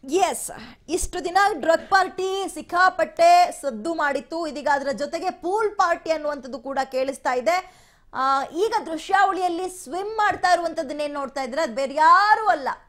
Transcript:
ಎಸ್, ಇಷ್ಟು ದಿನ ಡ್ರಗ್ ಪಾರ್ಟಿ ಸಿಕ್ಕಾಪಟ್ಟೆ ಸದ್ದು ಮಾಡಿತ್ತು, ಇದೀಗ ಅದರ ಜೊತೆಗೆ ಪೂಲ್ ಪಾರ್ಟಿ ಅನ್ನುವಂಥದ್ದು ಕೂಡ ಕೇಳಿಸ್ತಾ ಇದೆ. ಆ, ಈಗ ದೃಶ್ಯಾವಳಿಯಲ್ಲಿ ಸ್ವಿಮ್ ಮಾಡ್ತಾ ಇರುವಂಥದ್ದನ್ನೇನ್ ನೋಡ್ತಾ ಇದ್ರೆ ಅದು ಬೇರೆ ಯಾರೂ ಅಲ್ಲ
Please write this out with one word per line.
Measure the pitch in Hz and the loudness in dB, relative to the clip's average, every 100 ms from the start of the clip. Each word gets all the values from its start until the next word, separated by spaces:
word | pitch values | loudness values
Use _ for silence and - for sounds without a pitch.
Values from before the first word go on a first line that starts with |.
| 262 | -2
ಎಸ್, | 330 349 240 - - 226 - - | 0 0 -2 -10 -14 -18 -20 -6
ಇಷ್ಟು | 320 - 349 | -6 -4 -6
ದಿನ | 339 359 403 | -2 2 2
ಡ್ರಗ್ | 320 311 330 330 | 2 2 0 2
ಪಾರ್ಟಿ | 381 370 370 370 381 370 | 2 2 -2 -4 -4 -6
ಸಿಕ್ಕಾಪಟ್ಟೆ | - - 349 370 359 320 - 339 349 359 - | -8 -6 2 2 2 -4 4 6 8 4 0
ಸದ್ದು | 277 220 220 | -8 -6 -6
ಮಾಡಿತ್ತು, | 330 294 277 285 330 320 | -2 0 -2 -4 -6 -6
ಇದೀಗ | 277 277 | -4 0
ಅದರ | 277 269 | 0 0
ಜೊತೆಗೆ | 226 285 330 370 | -4 -4 -4 -6
ಪೂಲ್ | 359 330 415 427 403 | -6 -4 0 -2 0
ಪಾರ್ಟಿ | 359 339 330 | 0 0 -2
ಅನ್ನುವಂಥದ್ದು | 320 302 285 254 247 | -4 -4 -8 -10 -12
ಕೂಡ | 262 262 | -6 -6
ಕೇಳಿಸ್ತಾ | 262 254 269 269 294 | -4 -4 -4 -4 -4
ಇದೆ. | 254 247 359 359 _ _ _ _ | -2 0 -2 -4 _ _ _ _
ಆ, | - 262 269 | -4 0 0
ಈಗ | 269 302 427 427 - | -2 -2 -2 -2 -4
ದೃಶ್ಯಾವಳಿಯಲ್ಲಿ | 320 - 381 381 359 359 339 370 | -8 0 4 4 2 -2 -2 -6
ಸ್ವಿಮ್ | - - 339 403 440 | -8 -10 -8 -6 0
ಮಾಡ್ತಾ | 415 - 359 | 0 2 2
ಇರುವಂಥದ್ದನ್ನೇನ್ | 349 339 320 269 294 294 | 2 0 -6 -8 -6 -6
ನೋಡ್ತಾ | 285 277 - | -6 -8 -8
ಇದ್ರೆ | 262 269 | -6 -4
ಅದು | 320 | -4
ಬೇರೆ | 220 269 | -4 -4
ಯಾರೂ | 277 311 359 415 427 427 | 4 6 8 6 4 4
ಅಲ್ಲ | 320 254 - | 0 -2 -8